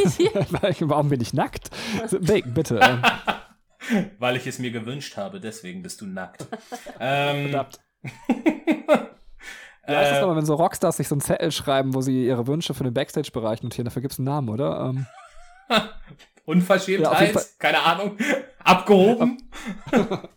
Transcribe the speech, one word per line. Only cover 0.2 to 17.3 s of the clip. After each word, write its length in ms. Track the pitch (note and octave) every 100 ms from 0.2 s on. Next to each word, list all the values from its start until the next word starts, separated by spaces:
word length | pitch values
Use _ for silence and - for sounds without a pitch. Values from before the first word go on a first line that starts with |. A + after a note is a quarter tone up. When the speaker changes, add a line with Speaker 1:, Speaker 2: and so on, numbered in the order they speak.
| F#4
Speaker 2:
<laughs> 540 | G3+ - E3 G3+ - D#3
Warum 200 | D3+ D3
bin 100 | C3+
ich 120 | A2+
nackt? 360 | C3 C#4 - - - A#3 G#3 A3+
So, 120 | F#3+
Bacon, 340 | F3 G#3 B2
bitte. 260 | B2 D#3 A2+
Ähm. 1200 | B2 B2 A#2+ - - - - _ _ _ - G#3+ D#3+
Speaker 3:
<laughs> 80 | -
Weil 160 | B2 B2+
ich 100 | C3
es 120 | B2
mir 120 | B2
gewünscht 440 | A#2 A2+ C#3+ - -
habe, 220 | G2 G2
deswegen 420 | A2 G#2 F2+ F#2
bist 180 | F2+ -
du 40 | G2+
nackt. 400 | F#2+ F2 - - G#3+ -
Speaker 1:
<laughs> 260 | A#3+ - -
Speaker 3:
Ähm. 500 | B2 C#3+ C#3+ C#3+ C#3+
Speaker 2:
Verdammt. 280 | C#3 C3+ - _ _ C3 - -
Speaker 3:
<laughs> 840 | A#3 E4 - - - - D4 - - - - - - - _ -
Speaker 2:
Ja, 160 | D3
ist 100 | C#3+
das 80 | C#3
Speaker 3:
Äh. 20 |
Speaker 2:
aber, 160 | F3+ D#3+
wenn 80 | D3+
so 100 | D3
Rockstars 400 | F3 - F3 D#3
sich 140 | C#3+
so 60 | C#3+
einen 40 |
Zettel 300 | - D#3 E3
schreiben, 420 | - - C3+ C3+
wo 60 | C3
sie 260 | C3 B2+ B2+
ihre 220 | B2 A#2+
Wünsche 260 | D3+ -
für 120 | C#3 C3
den 80 |
Backstage-Bereich 680 | B2 D3 D#3 C#3+ B2 A2 A2+
notieren? 200 | A#2+ -
Dafür 180 | A#2 C3
gibt's 160 | C3+ -
einen 80 | C3
Namen, 220 | D3 A#2+
oder? 320 | A2 C#3+ - C3 C3
Ähm. 100 | C3+ - - - - - -
Speaker 3:
<laughs> 140 | A3 G#3+ - - D3 - _ -
Unverschämtheit? 580 | F#3+ F3+ F#3+ F#3 F#3+ D3+
Speaker 2:
Ja, 60 |
auf 100 | B2
jeden 120 | G#3